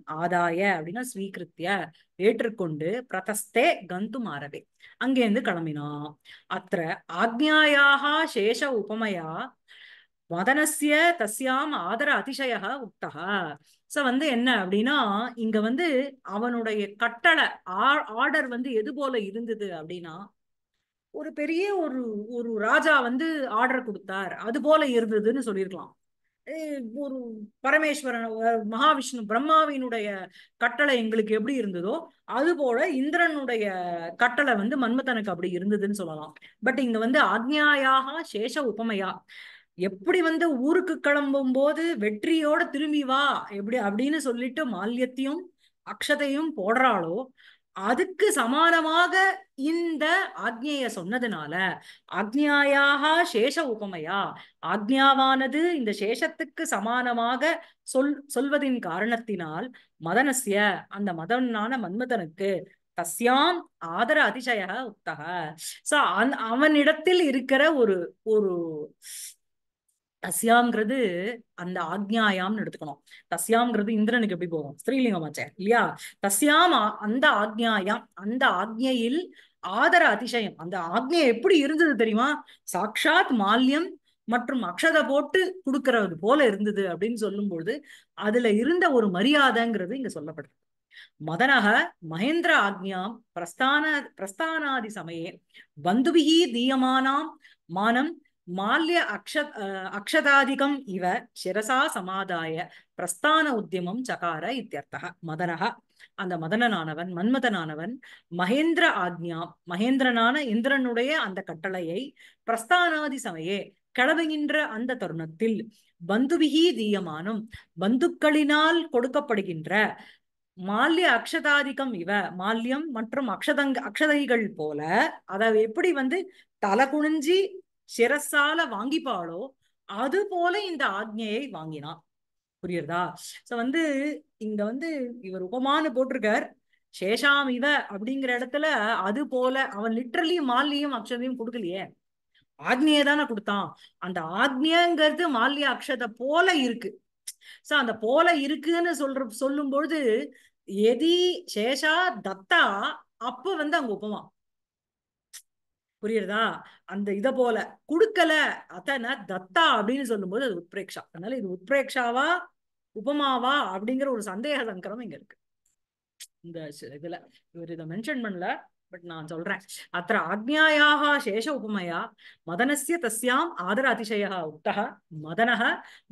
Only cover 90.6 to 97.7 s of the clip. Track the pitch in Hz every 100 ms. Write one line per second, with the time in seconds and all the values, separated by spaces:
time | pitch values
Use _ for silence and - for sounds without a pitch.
90.6 | _ _ _ - - _ 156 170 262 262
91.6 | 208 240 349 - 160 165 247 339 339 294
92.6 | 202 185 190 185 196 233 _ - 170 -
93.6 | 262 294 311 294 - - 196 - 320 320
94.6 | 285 262 214 214 165 170 170 175 _ -
95.6 | - - 160 220 269 339 294 330 349 233
96.6 | 254 262 254 262 269 277 320 - _ _
97.6 | -